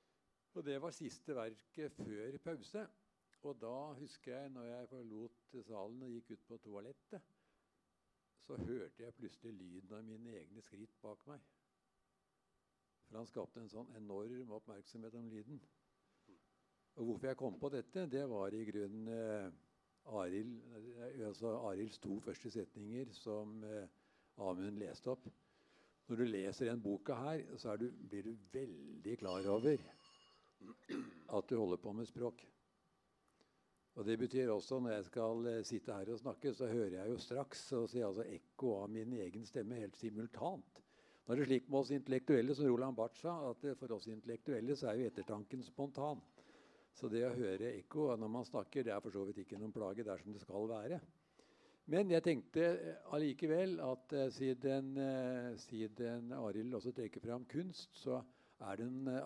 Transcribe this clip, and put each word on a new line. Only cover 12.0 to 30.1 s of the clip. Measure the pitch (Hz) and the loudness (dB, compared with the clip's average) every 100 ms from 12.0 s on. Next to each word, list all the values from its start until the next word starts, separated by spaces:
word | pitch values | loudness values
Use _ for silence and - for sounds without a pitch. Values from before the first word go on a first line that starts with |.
| _ _ _ _ _ _ _ _ _ _ | _ _ _ _ _ _ _ _ _ _
For | _ 110 | _ -10
han | 113 | -6
skapte | 123 90 120 | -4 -6 -8
en | 110 | -12
sånn | 107 127 120 | -10 -10 -10
enorm | 104 98 110 127 123 107 | -6 -6 -4 -6 -8 -10
oppmerksomhet | 110 101 - 117 110 117 | -12 -14 -14 -12 -12 -10
om | 117 | -8
lyden. | 110 107 147 - _ _ _ _ _ - 92 _ _ _ _ _ - | -8 -10 -12 -14 _ _ _ _ _ -20 -20 _ _ _ _ _ -4
Og | 117 | -2
hvorfor | 107 135 | -2 -2
jeg | 123 | -2
kom | 135 135 | -4 -2
på | 139 | -4
dette, | 131 113 185 175 | -4 -4 -4 -2
det | 131 139 | 0 0
var | 107 98 107 | 0 0 0
i | 107 | -2
grunnen, | 104 101 110 110 | -2 -2 -4 -4
eh, | 113 113 107 95 82 _ _ _ _ 143 110 | -2 -2 -2 -4 -8 _ _ _ _ -6 -2
Arild, | 90 95 113 117 120 | 0 0 -2 -6 -12
eh, | 117 113 120 123 135 107 | -14 -12 -10 -10 -6 -6
altså | 98 113 117 113 | -2 0 0 0
Arilds | 95 107 - | 0 -2 -4
to | - 101 | -4 -2
første | 117 87 117 | -4 -6 -4
setninger | 110 92 107 104 120 131 | -4 -4 -6 -6 -6 -6
som, | 104 113 107 107 110 | -6 -4 -2 -4 -8
eh, | 107 107 95 - _ _ _ - | -6 -6 -8 -12 _ _ _ -2
Amund | 98 90 98 104 | 0 0 -2 -2
leste | 101 - 123 | -4 -4 -2
opp. | 131 - - _ _ _ - - _ - | -2 -4 -16 _ _ _ -20 -20 _ -4
Når | 113 | 2
du | |
leser | 120 101 95 - 120 | 4 4 0 0 0
den | 120 | 2
boka | 104 98 - 120 | 2 0 0 -2
her, | 139 160 - 120 | 0 -2 -4 -6
så | 117 | -2
er | 104 | 0
du, | 123 | -2
blir | 113 110 101 | -4 -8 -6
du | 104 113 - 131 | -4 -8 -6 -4
veldig | 131 78 71 76 101 120 | -4 -6 -10 -8 -4 -2
klar | 98 92 98 | 0 0 4
over | 104 131 147 - - - | 6 8 6 2 -16 -20